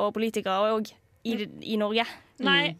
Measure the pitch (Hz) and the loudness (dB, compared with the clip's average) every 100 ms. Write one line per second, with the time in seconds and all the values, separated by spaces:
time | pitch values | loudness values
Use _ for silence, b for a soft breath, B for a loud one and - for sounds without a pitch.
0 | 208 214 226 214 196 190 214 220 214 - | 0 0 -2 -2 0 2 2 0 -2 -10
1 | _ _ 226 220 208 76 - 214 208 220 | _ _ -6 -4 -6 -10 -4 -2 0 0
2 | 233 B B - 262 277 285 | -2 B B -2 4 4 4